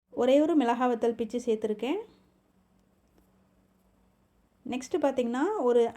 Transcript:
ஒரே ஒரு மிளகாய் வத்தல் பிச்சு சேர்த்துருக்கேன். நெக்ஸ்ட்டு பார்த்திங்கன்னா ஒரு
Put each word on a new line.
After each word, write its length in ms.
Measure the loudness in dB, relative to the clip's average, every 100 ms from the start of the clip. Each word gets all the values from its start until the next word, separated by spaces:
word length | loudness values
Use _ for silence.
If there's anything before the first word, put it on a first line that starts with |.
| _ -2
ஒரே 160 | 4 4 4
ஒரு 100 | 2
மிளகாய் 300 | 2 2 0
வத்தல் 240 | 0 -2 -2
பிச்சு 240 | -4 -4 -2
சேர்த்துருக்கேன். 520 | -2 -2 -4 -4 -6 -8 -20 _ _ _ _ _ _ _ _ _ _ _ _ _ _ _ _ _ _ _ _ _ _ _ _ -10 -10
நெக்ஸ்ட்டு 280 | -6 -2 0
பார்த்திங்கன்னா 360 | 0 -2 -2 -2 0 2
ஒரு 120 | 2 2